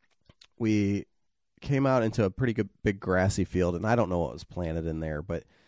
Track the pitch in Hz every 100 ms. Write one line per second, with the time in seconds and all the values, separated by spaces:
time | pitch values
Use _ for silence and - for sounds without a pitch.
0 | _ _ _ - - - 113 107 101 101
1 | - _ _ _ _ _ - 139 135 131
2 | 110 - 101 - 127 107 101 _ 107 98
3 | 92 92 92 98 90 92 87 87 104 117
4 | 92 90 78 60 - - 85 80 82 80
5 | 80 76 90 85 - _